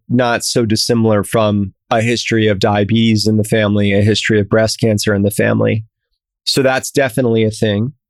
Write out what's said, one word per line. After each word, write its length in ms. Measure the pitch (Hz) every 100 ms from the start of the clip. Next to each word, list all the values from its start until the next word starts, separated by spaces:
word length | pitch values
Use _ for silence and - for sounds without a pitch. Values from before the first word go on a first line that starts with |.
| _
not 340 | 120 123 113
so 220 | - 127 113
dissimilar 580 | 110 - 117 110 104
from 480 | 92 117 107 104 98 - _
a 120 | 117
history 460 | 117 117 - 113 107
of 100 | 98
diabetes 680 | 107 104 101 113 113 110 107
in 120 | 107
the 60 |
family, 500 | 104 113 104 104 101
a 80 | 101
history 360 | 104 104 - 107
of 100 | 98
breast 280 | 113 110 -
cancer 360 | 113 104 -
in 80 | 101
the 80 | 101
family. 560 | - 110 110 110 110 110 _ _ _ _ _
So 180 | - -
that's 280 | 131 131 -
definitely 540 | - 135 - 123 113
a 60 | 110
thing. 440 | 107 110 101 120 - _